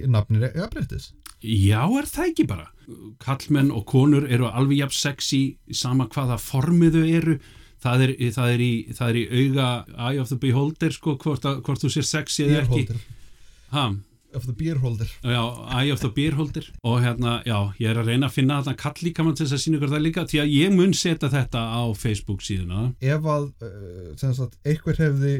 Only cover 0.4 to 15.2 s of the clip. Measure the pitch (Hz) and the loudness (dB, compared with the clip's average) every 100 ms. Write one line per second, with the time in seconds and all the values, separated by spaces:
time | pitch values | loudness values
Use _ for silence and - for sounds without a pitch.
0.4 | 127 160 220 311 - - - - - - | 0 -2 -6 -4 -6 -6 -12 -20 -20 -14
1.4 | - 107 98 110 156 269 294 - 359 330 | -2 2 4 4 2 0 -2 -2 -2 0
2.4 | 285 90 78 - - - 107 - - 135 | 0 -2 -10 -20 -20 -20 -20 -12 -6 -6
3.4 | - 143 139 113 - 131 143 143 143 123 | 0 4 4 2 2 4 6 4 4 0
4.4 | 120 110 139 143 139 - 143 135 - 135 | 0 0 2 2 0 -2 -4 -4 -2 0
5.4 | 135 - - - 123 131 117 - 127 117 | 0 -4 -10 -6 0 0 0 -2 -2 -4
6.4 | - 135 151 170 165 160 160 165 160 160 | -2 0 4 6 6 6 4 2 2 0
7.4 | - - - - 123 123 131 131 120 113 | -4 -20 -20 -6 0 4 4 2 -2 0
8.4 | 120 120 123 113 - 117 120 117 113 127 | 0 2 2 0 -4 -4 -2 0 0 2
9.4 | 135 135 127 120 - - 123 139 120 131 | 2 2 0 -2 -8 -8 -4 -4 -4 -2
10.4 | 139 123 143 156 160 - 165 135 160 139 | 0 2 0 -2 -4 -2 -4 -2 -2 -2
11.4 | 139 139 135 135 - 156 - 156 147 - | -2 -4 -4 -2 -2 -2 -2 -4 -4 -2
12.4 | 143 151 127 120 - 117 - - - - | 2 2 4 0 0 -6 -10 -18 -20 -20
13.4 | - - - 143 123 101 - _ _ 135 | -20 -20 -6 -2 -2 -4 -10 _ _ -10
14.4 | 127 110 160 147 127 110 113 - | -8 -6 -2 -2 -2 -2 -6 -6